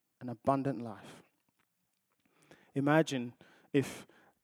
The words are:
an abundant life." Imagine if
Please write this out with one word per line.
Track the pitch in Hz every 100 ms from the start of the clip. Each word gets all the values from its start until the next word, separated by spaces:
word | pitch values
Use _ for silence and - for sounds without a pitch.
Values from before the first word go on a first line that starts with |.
| _ _
an | 123
abundant | 120 - 135 135 110
life." | 117 98 - - - _ _ _ _ _ _ _ _ _ _ _ _ - _
Imagine | 139 143 156 156 135 120 - - _ _
if | 143 131 - - _ _ _